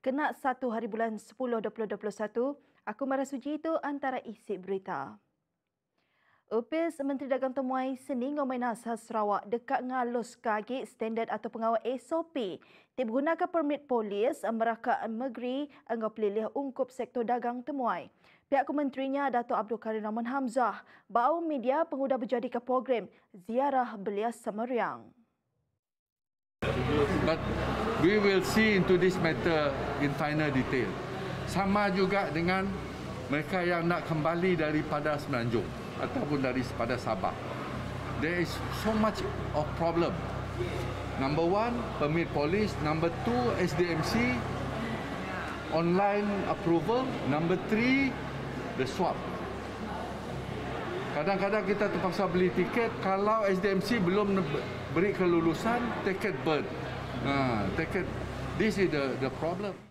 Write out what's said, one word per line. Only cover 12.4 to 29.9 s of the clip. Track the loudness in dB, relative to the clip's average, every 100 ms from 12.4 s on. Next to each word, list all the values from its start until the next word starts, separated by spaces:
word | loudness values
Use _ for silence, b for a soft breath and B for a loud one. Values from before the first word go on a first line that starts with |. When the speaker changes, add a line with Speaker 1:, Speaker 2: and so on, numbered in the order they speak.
| -4 -6 b b b -6
Speaker 1:
Tidak | 0
menggunakan | 0 0 0 0
permit | 0 0 -2 0
polis, | 0 0 0 0 0
merakak | -4 0 0 0 -2 -2 -2
negeri, | -4 -6 -6 -4 -4 -6 B -6
engkau | -4 -4
pelilih | 0 0 0 -2
ungkup | -4 -6 -4 -4
sektor | -4 -6 -2
dagang | 0 0 -2 -4
temuai. | -6 -2 0 -2 -6 b b b _
Pihak | 0
kementerinya, | 2 0 -2 -2 -2 0 2
Datuk | 0 0 -2
Abdul | 0
Karim | -4 -4 -4 -4
Rahman | -4
Hamzah, | -2 -2 0 2 0 0 B B _
bau | 2 4 2
media | 0 0 0 0
pengudah | 0 -2 0
berjadikan | 0 0 -2 -2 -6
program | 0 -2 2 -2 -2 b b -18
ziarah | -4 0 2 2 0 -4
belia | -4 -2 -2
semeriang. | -4 -4 -4 0 0 0 -4 -14 _ _ _ _ _ _ _ _ _ _ _ _ _ _ _ -2 0 0 2 2 2 2
Speaker 2:
But | 0 -2 -2 -2 -2 -2 2
we | 4 6
will | 6 4 4
see | 4 6 6
into | 6
this | 6 4 4
matter | 0 2 2 4 2 0 -4